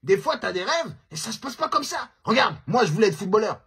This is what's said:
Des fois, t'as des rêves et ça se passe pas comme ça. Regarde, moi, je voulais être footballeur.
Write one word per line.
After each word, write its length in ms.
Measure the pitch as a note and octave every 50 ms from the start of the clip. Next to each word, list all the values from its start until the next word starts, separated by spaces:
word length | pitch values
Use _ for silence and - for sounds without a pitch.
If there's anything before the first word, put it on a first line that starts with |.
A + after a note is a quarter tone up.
Des 160 | - A3+ F#3+ F#3+
fois, 200 | D#3 D4 D#4 A#3+
t'as 140 | - F#3+
des 120 | F3+ F#3 F3+
rêves 320 | A3 D#4 E4+ D#4+ G#3+ - - _ _
et 40 | -
ça 160 | - - -
se 60 | A3 -
passe 180 | - C#4 B3
pas 140 | - D#4 D#4+
comme 140 | - D4+ C#4+
ça. 260 | - F4+ D#4 A3+ - _ _ _
Regarde, 320 | - A3 C4 - - D3+ - -
moi, 180 | - F3+ B3 B3
je 80 | F3+
voulais 180 | D3 F#3+ A3 G3+
être 60 | D#3+
footballeur. 460 | D#3 G3+ F#3 F#3+ G#3+ A3 G3+ D#3+ - _